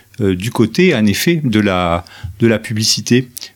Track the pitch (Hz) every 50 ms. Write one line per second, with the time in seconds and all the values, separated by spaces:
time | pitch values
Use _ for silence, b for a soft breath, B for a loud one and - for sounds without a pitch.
0 | B B _ - 107 98 95 90 95 117 - - 117 107 110 - 185 185 156 113
1 | 107 104 98 - - 175 170 165 147 123 104 107 104 104 95 90 90 87 85 85
2 | - B B B B 92 90 - 120 117 110 104 - - 113 107 110 107 - -
3 | 107 - 123 127 127 - - B B B B